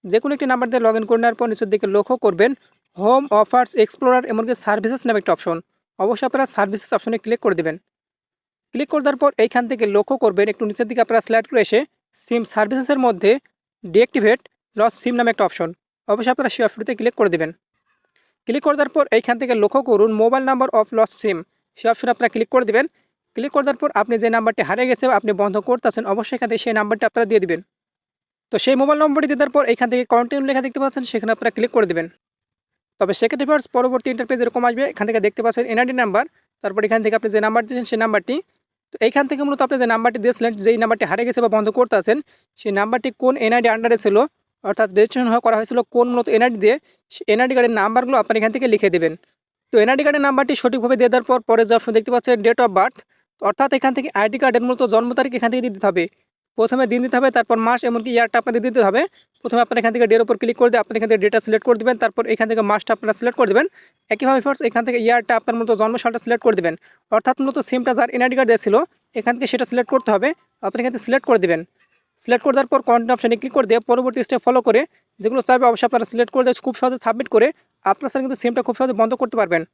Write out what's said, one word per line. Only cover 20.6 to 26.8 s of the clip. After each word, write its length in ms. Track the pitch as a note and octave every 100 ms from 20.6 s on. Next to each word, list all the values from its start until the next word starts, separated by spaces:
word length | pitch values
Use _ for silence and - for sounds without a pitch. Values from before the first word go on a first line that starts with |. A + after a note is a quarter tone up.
| C4 A3+
of 60 | G#3+ D#4+
lost 160 | E4 -
sim, 160 | G#3+ F3 - _ _ _
সেই 100 | A3+
অপশনে 180 | A3+ B3+
আপনারা 160 | A#3+ A3
ক্লিক 160 | A3+ A3+
করে 100 | B3+ A3+
দেবেন। 160 | A3 D4+ _ _ _ _ -
ক্লিক 140 | C#4
করে 100 | C#4+ C#4
দেওয়ার 140 | C4
পর 80 | D4 G3+
আপনি 140 | G#3+ A#3
যে 60 | A3+ A3+
নাম্বারটি 260 | A3 A3 D#3
হারিয়ে 200 | G3+ B3+
গেছে 140 | A#3+ C4
বা 60 | G#3
আপনি 100 | A3 G3
বন্ধ 140 | G3+ G#3 G3+
করতেছেন, 360 | B3 A#3+ A3 A3
অবশ্যই 220 | G3+ G#3+ B3+
এখান 120 | A#3
থেকে 120 | A3
সেই 100 | A#3+
নাম্বারটি 260 | A3